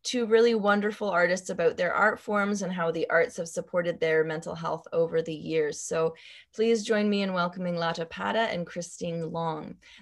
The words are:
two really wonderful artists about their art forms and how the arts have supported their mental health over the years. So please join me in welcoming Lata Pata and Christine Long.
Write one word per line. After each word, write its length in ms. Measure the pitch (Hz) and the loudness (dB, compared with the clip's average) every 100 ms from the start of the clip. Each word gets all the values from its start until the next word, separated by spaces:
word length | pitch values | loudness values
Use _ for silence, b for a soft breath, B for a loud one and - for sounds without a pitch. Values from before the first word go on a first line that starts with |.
two 220 | - 254 220 | -4 -4 4
really 300 | 226 240 220 | 6 6 4
wonderful 520 | 202 208 208 214 208 | 4 2 2 -2 0
artists 440 | 175 175 180 - | 2 4 2 -2
about 260 | 185 170 226 | 2 2 2
their 160 | 180 | 0
art 260 | - 208 - | 4 2 2
forms 440 | - 208 202 202 | -2 0 0 -2
and 100 | 180 | -2
how 160 | 180 165 | -2 -2
the 180 | 165 - | 0 2
arts 260 | 170 160 - | 2 2 -2
have 100 | 165 | -6
supported 520 | - 170 180 175 170 | -6 -2 -2 -2 -2
their 240 | 160 160 | 2 2
mental 320 | 160 160 165 165 | 2 -2 -6 -6
health 320 | 165 160 - | -6 -6 -4
over 300 | 165 165 165 | -2 0 0
the 120 | 160 | -2
years. 460 | 156 160 160 151 - | -8 -2 0 0 -4
So 360 | - 165 165 165 B B B | -4 0 0 -4 B B B
please 300 | - 226 233 | 0 2 2
join 240 | 208 214 208 | 2 2 2
me 140 | 202 | 0
in 100 | 196 | 0
welcoming 460 | 185 175 180 180 170 | 0 -2 -2 -4 -2
Lata 300 | 165 165 165 | -2 -2 -8
Pata 320 | - 202 220 | -6 -2 0
and 260 | 226 175 175 | 0 -2 -6
Christine 680 | 175 170 - 175 165 160 | -8 -10 -8 -6 -4 -6
Long. 440 | 165 165 156 - 175 B B | -4 -4 -6 -10 -16 B B